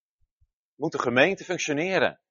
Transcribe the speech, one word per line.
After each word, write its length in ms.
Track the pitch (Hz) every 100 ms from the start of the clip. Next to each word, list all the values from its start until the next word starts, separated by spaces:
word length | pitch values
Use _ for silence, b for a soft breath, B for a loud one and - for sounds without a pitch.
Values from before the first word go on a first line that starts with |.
| _ _ _ _ _ _ _ -
moet 160 | 156
de 80 | 143
gemeente 440 | 131 120 156 196
functioneren? 760 | - 175 - 143 175 185 110 73 _